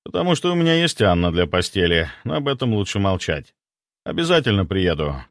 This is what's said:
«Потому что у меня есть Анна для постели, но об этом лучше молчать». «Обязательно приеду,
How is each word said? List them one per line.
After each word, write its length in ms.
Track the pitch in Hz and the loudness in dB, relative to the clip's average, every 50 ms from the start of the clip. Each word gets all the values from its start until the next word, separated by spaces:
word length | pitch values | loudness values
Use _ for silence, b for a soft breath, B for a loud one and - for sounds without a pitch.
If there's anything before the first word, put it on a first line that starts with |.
| _ | _
«Потому 300 | - - 175 170 180 165 | -6 -4 -2 0 0 0
что 180 | - - 175 | 0 0 0
у 40 | 175 | 0
меня 180 | 175 165 165 165 | 2 2 2 2
есть 260 | 165 170 160 - - | 2 2 0 0 2
Анна 300 | 110 95 90 87 87 87 | 2 2 4 2 2 2
для 160 | 80 87 87 | 2 0 0
постели, 640 | 78 - 90 90 - - 101 87 85 85 82 82 78 B B B | 0 0 -2 -2 -2 0 0 2 2 2 2 0 -2 B B B
но 100 | 120 156 | -6 -6
об 140 | 156 139 139 | -4 -4 -4
этом 260 | 139 127 135 120 110 | -4 -2 -2 -2 0
лучше 240 | 104 101 - - 104 | -2 -2 -2 -2 0
молчать». 560 | 98 98 95 90 - - 80 71 - - _ _ _ _ _ _ _ _ _ _ _ | 0 0 0 0 -2 -4 -6 -6 -8 -14 _ _ _ _ _ _ _ _ _ _ _
«Обязательно 640 | - - - 170 165 180 160 127 123 104 98 92 | -6 -4 -2 0 2 2 2 2 2 2 0 0
приеду, 500 | 76 95 95 92 87 80 76 78 73 71 65 - - | 0 0 0 0 0 0 0 -2 -4 -6 -8 -12 -8